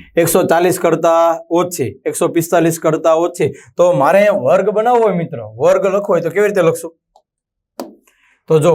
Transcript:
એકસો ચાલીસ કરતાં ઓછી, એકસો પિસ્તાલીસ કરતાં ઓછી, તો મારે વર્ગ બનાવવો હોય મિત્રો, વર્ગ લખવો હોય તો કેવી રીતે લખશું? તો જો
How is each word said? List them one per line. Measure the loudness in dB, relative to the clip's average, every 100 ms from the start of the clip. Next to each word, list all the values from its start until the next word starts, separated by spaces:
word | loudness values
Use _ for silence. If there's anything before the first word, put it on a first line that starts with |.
| -8 -2
એકસો | 0 2
ચાલીસ | 2 2 0 0
કરતાં | 0 0 2 2 2 0 -2
ઓછી, | -2 -2 -4 -8 -8 -8
એકસો | -4 -2 -2
પિસ્તાલીસ | 0 0 0 0
કરતાં | -2 0 0 0 0
ઓછી, | -2 -4 -6 -8 0
તો | 2
મારે | 2 2 4 2
વર્ગ | 0 0 0 0
બનાવવો | -2 0 2 2
હોય | -2
મિત્રો, | -6 -10 -14 -2
વર્ગ | 0 2 0
લખવો | -2 -2
હોય | -2
તો | -2
કેવી | 0 0
રીતે | 2
લખશું? | 0 0 -6 -18 _ _ _ _ _ _ _ -18 -18 -18 _ _ _ _ -2
તો | 0
જો | 2